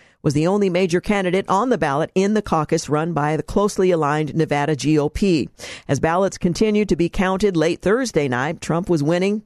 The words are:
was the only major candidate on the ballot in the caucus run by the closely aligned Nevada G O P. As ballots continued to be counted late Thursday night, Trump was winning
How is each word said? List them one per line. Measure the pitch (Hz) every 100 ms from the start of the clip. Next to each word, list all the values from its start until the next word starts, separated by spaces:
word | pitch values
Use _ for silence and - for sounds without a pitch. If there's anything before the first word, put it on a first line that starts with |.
| _ _
was | 160 143
the | 165
only | 208 196
major | 175 190 170
candidate | - 202 180 185 185
on | 190 254
the | 202
ballot | 151 139 160
in | 185 202 214
the |
caucus | - 160 160 160 -
run | 151 165
by | 147 147 156
the |
closely | - 202 208 - 185
aligned | 170 143 151 151 165
Nevada | 156 143 143 143
G | 135 156
O | 147
P. | - 202 160 - - - - -
As | 139
ballots | 160 175 196 -
continued | - 156 214 208 202
to | 160
be | 170
counted | - 185 190 208 170
late | 160 160
Thursday | 180 233 247 165 143
night, | 123 143 170
Trump | - 165 196
was | 165
winning | 143 175 190 214